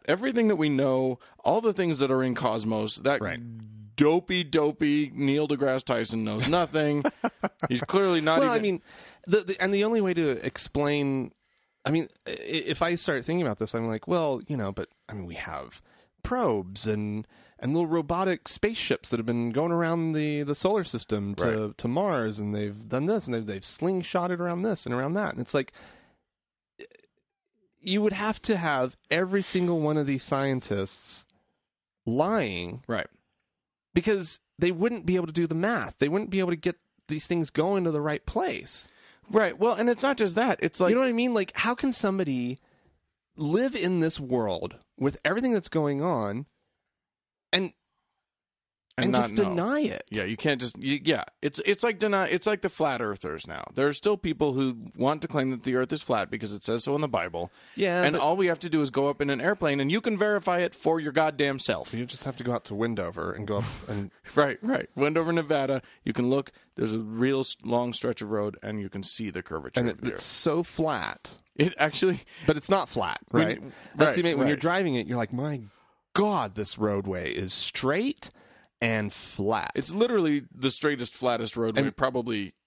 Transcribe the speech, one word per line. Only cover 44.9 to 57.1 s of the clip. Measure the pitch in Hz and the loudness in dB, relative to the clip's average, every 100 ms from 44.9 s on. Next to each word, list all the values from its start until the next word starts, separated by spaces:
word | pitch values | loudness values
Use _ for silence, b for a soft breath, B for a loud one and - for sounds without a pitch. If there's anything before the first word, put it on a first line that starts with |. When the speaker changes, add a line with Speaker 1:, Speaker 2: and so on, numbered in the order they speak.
| - | -2
Speaker 2:
with | 135 - | -2 0
everything | 147 196 254 | 0 0 2
that's | 220 - | 0 0
going | 160 147 139 | 0 0 0
on | 165 143 104 107 143 _ _ _ _ _ _ _ _ _ _ | 0 0 -2 -4 -8 _ _ _ _ _ _ _ _ _ _
and, | 180 180 - _ _ _ _ _ _ _ _ _ _ _ - | -2 -2 -6 _ _ _ _ _ _ _ _ _ _ _ -2
Speaker 1:
And | |
Speaker 2:
and | - | 2
Speaker 1:
not | - | 2
Speaker 2:
just | - 220 | 2 2
Speaker 1:
know. | 196 | 2
Speaker 2:
deny | 175 196 294 | 0 0 0
it? | 302 - - | -2 -4 -6
Speaker 1:
Yeah, | 107 | -4
you | 95 113 | -2 0
can't | 160 135 | 0 0
just, | 123 - | -2 -6
you, | 135 143 | -4 -2
yeah. | 139 131 - - | 0 0 -2 -4
It's, | 151 - | -4 -2
it's | - 202 | 0 2
like | 240 202 | 0 0
deny, | 214 202 180 | 2 2 2
it's | 175 214 | 0 0
like | 208 | 0
the | 185 | -2
flat | - 156 123 | -2 -2 0
earthers | 113 98 80 78 - | -4 -4 -6 -8 -8
now. | 78 - | -12 -6
There | - 143 | 0 0
are | |
still | 143 208 208 | 2 0 0
people | 180 147 151 | 0 0 2
who | 131 135 117 - - | 2 0 -2 -10 -2
want | 127 151 | 0 0
to | 170 | -2
claim | 151 131 | -2 -2
that | 127 | -2
the | 127 127 | -2 0
earth | 127 | 0
is | 151 | -2
flat | - 117 92 | -2 -2 -2
because | 107 107 | -4 -6
it | 104 | -6
says | - 117 | -2 -2
so | 143 143 | 0 0
in | |
the | |
Bible. | 151 | 0